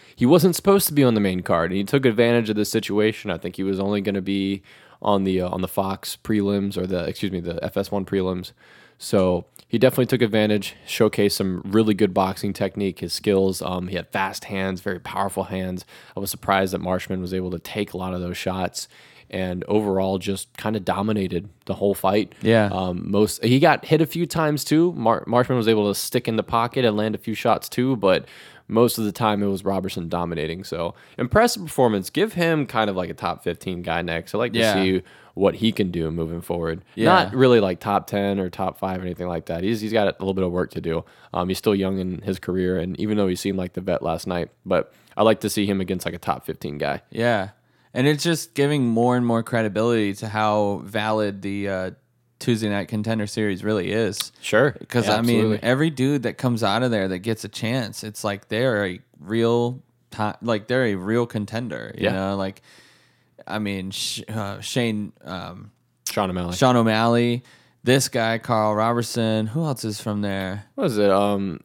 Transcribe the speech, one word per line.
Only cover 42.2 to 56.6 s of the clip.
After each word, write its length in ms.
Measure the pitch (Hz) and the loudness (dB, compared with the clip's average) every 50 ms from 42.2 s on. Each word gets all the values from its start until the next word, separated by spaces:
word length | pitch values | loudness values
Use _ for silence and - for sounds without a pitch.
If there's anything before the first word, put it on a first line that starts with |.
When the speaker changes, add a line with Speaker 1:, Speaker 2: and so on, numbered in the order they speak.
Speaker 1:
his 180 | - 104 95 90 | -4 -6 -6 -4
career, 380 | - - 90 95 92 90 92 | -4 -4 -2 0 0 0 0
and 220 | 87 82 92 92 - | -2 -2 -4 -4 -4
even 180 | 107 107 107 | -2 0 2
though 100 | 104 101 | 2 2
he 80 | 92 90 | 2 0
seemed 220 | 90 - 101 98 95 | 0 -2 -2 -2 -2
like 140 | 92 90 - | -4 -4 -6
the 80 | 92 | -8
vet 200 | 90 95 87 - | -2 -2 -2 0
last 240 | - 82 82 80 - | 0 -2 -4 -4 -4
night, 240 | 95 92 87 82 - _ _ _ | -4 -4 -4 -4 -6 _ _ _
but 260 | 92 92 82 - - _ _ _ _ - | 0 0 0 0 -2 _ _ _ _ 0
I'd 80 | - 107 | 4 4
like 180 | 110 110 - | 4 4 4
to 80 | - 104 | 0 -2
see 180 | - 110 101 | 0 0 0
him 120 | 101 101 95 | 0 0 -2
against, 240 | 92 87 95 90 - | -2 -4 -4 -4 -4
like, 100 | 87 87 | -6 -8
a 40 | 85 | -6
top 240 | - - 76 64 - | -4 -4 -4 -4 -4
fifteen 340 | - 76 - - 73 73 73 | -10 -10 -8 -8 -8 -6 -4
guy. 220 | 73 71 69 - - _ | -4 -4 -4 -6 -8 _
Speaker 2:
Yeah. 380 | - - 117 120 117 104 95 107 - _ _ _ _ _ _ _ - | -6 -2 0 0 2 0 -2 -6 -10 _ _ _ _ _ _ _ -2
And 140 | 120 127 | 0 2
it's 160 | 147 151 143 - | 2 2 2 0
just 320 | 170 165 147 - - _ | -2 -2 -2 -4 -8 _
giving 320 | 139 143 143 151 143 127 | 0 2 2 2 2 2
more 280 | 117 113 113 120 123 127 | 2 2 2 2 4 2
and 100 | 123 120 | 2 2
more 160 | 117 117 113 110 | 2 0 0 0
credibility 680 | - - 117 113 107 92 107 113 120 120 113 107 101 95 | 0 -2 0 0 0 0 0 2 2 2 2 0 0 -2
to 120 | - - | -4 -8
how 540 | 110 104 107 107 107 104 107 104 101 101 78 60 | -4 -2 0 2 2 2 2 2 0 -2 -4 -8
valid 580 | 98 107 110 107 110 110 110 107 101 98 98 98 | -6 -4 -2 -2 0 0 0 0 -2 -2 -6 -6
the, 260 | 98 98 101 101 98 | -6 -4 -4 -4 -4
uh, 220 | 98 92 92 92 - _ _ _ _ _ _ _ _ | -4 -4 -4 -6 -8 _ _ _ _ _ _ _ _
Tuesday 300 | _ - - 120 107 110 104 | _ -2 0 0 0 0 0
Night 200 | 104 101 92 - | 0 -2 -2 -4
Contender 360 | 117 107 104 113 113 110 104 | -4 -4 -2 -2 -2 -2 -4
Series 360 | 101 - 113 107 104 95 90 - | -4 -2 -2 -2 -2 -2 -2 -2
really 280 | 104 110 101 87 92 101 | -2 0 0 0 -2 0
is. 400 | 113 117 95 104 - - - _ _ | 0 0 -2 -2 -6 -10 -12 _ _
Speaker 1:
Sure. 340 | - - - 107 135 147 107 - - _ | -6 2 4 4 4 4 2 -4 -14 _
Speaker 2:
'Cause, 180 | - 120 110 | 0 2 4
Speaker 1:
Yeah, 80 | 101 107 | 4 2
Speaker 2:
I 60 | 110 | 2
mean, 160 | 117 120 120 | 4 4 4
Speaker 1:
absolutely. 220 | 107 110 107 107 - - | 4 4 2 0 0 2
Speaker 2:
every 260 | 117 127 135 156 165 | 0 2 2 2 0
dude 340 | 147 127 131 135 147 143 117 | 0 0 0 0 0 0 -2
that 140 | 117 - | -4 -4
comes 240 | - - 127 120 110 | -2 -2 -2 0 2